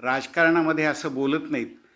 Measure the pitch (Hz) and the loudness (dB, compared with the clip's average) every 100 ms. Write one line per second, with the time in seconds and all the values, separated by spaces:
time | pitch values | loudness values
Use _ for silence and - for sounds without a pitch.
0 | 127 135 135 - 165 170 160 156 151 143 | -4 -4 -4 2 4 4 2 2 0 0
1 | 156 131 139 156 147 143 113 - _ | -4 -4 -2 -2 -2 -6 -6 -10 _